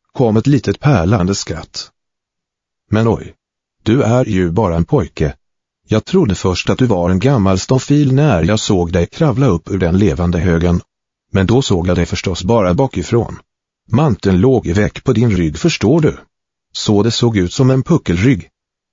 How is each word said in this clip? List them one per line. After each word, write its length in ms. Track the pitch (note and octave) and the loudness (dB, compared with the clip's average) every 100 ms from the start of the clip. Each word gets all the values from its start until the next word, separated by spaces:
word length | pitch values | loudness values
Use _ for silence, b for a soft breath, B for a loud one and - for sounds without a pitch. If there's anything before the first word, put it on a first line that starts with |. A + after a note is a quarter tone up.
| _ | _
kom 240 | - A#2 A2 | -2 2 2
ett 100 | C3 | 2
litet 320 | C#3 - G2+ | 0 0 -2
pärlande 560 | D3 A#2 E2+ A2 F2+ G2 | 2 2 2 0 0 -4
skratt. 560 | - D#2+ - - - _ _ _ _ _ _ _ _ _ - | -6 -12 -12 -16 -18 _ _ _ _ _ _ _ _ _ -4
"Men 160 | G#2+ A2+ | 0 0
oj, 260 | F#2+ - - _ _ _ _ | 0 -6 -20 _ _ _ _
du 200 | - C3 | 0 2
är 220 | A2 B2 C3 | 2 2 0
ju 260 | F#2 F2+ | 0 0
bara 240 | F2+ G2+ E2 | 0 0 0
en 100 | E2+ | 0
pojke. 500 | D3 - - D2+ - _ _ _ _ - | 0 -2 -4 -6 -6 _ _ _ _ -4
Jag 180 | G#2+ - | -2 0
trodde 300 | F#3+ B2 F2+ | 0 0 0
först 340 | F#2+ F2 - | -2 -2 -2
att 80 | G2 | 0
du 80 | B2 | 0
var 240 | F#2 F2 | 0 0
en 100 | F#2 | 0
gammal 400 | B2 C3 G2 F#2+ | 2 2 2 0
stofil 540 | - B2+ - D3 C#3+ | 0 -2 0 0 2
när 300 | C3 D3+ F2+ | 2 2 2
jag 160 | E2+ A2 | 0 -2
såg 320 | - F#2+ E2+ | 0 0 0
dig 160 | F2 F2 | -2 -2
kravla 400 | - D#3 A2+ C#3 | 0 -2 2 0
upp 220 | E2 - | 0 -2
ur 80 | F#2+ | -2
den 200 | F2 F#2+ | 0 2
levande 420 | G2+ D2 F2 E2+ | 2 0 -2 0
högen. 420 | F2+ E2 F2 F2 - _ _ _ _ | 0 2 2 0 -4 _ _ _ _
Men 160 | G2 F#2 | -2 2
då 140 | B2 | 0
såg 260 | - F#2 F2+ | 0 -2 0
jag 80 | F2 | -2
dig 100 | E2+ | -2
förstås 380 | G2 G2 E2+ | -4 -6 -6
bara 300 | F#2 A#2 F2+ | 0 0 2
bakifrån. 640 | F2 C3+ F#2+ - A#2 - F2 _ _ _ _ - | 0 0 -4 -2 -2 -2 -12 _ _ _ _ -4
Manteln 500 | B2 D#3 F#2+ G2+ F2+ | 0 0 0 0 2
låg 260 | B2+ A#2+ E2 | 2 2 0
i 60 | |
veck 300 | F#2+ G#2 - | -2 -2 -4
på 100 | - | -2
din 180 | A2 A#2+ | 0 2
rygg, 260 | F#2 D#2+ D#2+ | 0 -2 -2
förstår 440 | E3+ - G2+ D#3+ | -4 0 0 2
du. 160 | D3+ - - _ _ _ _ | 0 -4 -18 _ _ _ _
Så 300 | - - G#2 | -8 0 0
det 80 | A2+ | 0
såg 260 | - A#2+ G#2 | 0 0 0
ut 160 | F2+ | -2
som 160 | - C3 | 0 2
en 120 | C3 | 2
puckelrygg." 640 | - E3+ - F2 B2 G2 - _ _ _ _ | 0 -2 0 0 2 0 -4 _ _ _ _